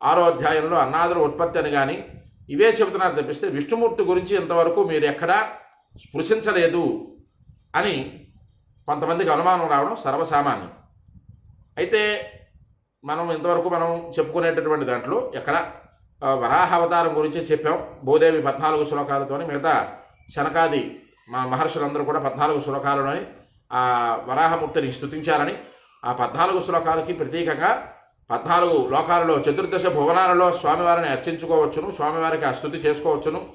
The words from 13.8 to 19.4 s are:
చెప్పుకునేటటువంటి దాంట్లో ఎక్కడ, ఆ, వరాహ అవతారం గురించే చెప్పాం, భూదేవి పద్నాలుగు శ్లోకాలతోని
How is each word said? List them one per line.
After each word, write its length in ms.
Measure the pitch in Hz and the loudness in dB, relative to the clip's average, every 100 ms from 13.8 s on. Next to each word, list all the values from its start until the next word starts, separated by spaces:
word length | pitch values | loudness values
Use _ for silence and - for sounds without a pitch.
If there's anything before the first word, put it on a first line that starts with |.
| 170 170 - 165 | 0 -2 -4 -4
చెప్పుకునేటటువంటి 640 | 151 175 165 165 156 151 | -2 0 0 0 0 0
దాంట్లో 480 | 127 120 120 214 254 | 0 -2 -2 -4 -4
ఎక్కడ, 380 | 120 - 269 - - - _ _ - | -6 -2 -2 -2 -12 -20 _ _ -6
ఆ, 100 | 139 | -2
వరాహ 400 | 131 120 156 180 | 0 2 2 4
అవతారం 440 | 175 165 175 165 151 | 2 2 2 2 0
గురించే 220 | 151 170 | -2 -2
చెప్పాం, 460 | 156 151 156 170 - - | -2 0 0 -2 -6 -8
భూదేవి 380 | 135 151 160 160 | 2 6 6 4
పద్నాలుగు 420 | 143 135 156 151 | 0 0 0 0
శ్లోకాలతోని 640 | 147 143 143 139 135 139 | 0 -2 -2 -2 -2 -6